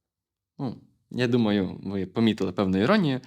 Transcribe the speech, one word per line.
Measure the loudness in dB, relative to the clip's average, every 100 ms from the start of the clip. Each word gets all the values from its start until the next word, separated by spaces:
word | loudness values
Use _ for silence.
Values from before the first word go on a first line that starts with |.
| _ _ _ _ _ -10
Ну, | -10 -10 -18 _ _
я | -4 0
думаю, | 2 2 2 -2 -6
ви | -8 -6 -6
помітили | 0 2 2 -2
певну | -2 0 2
іронію, | 2 2 2 -2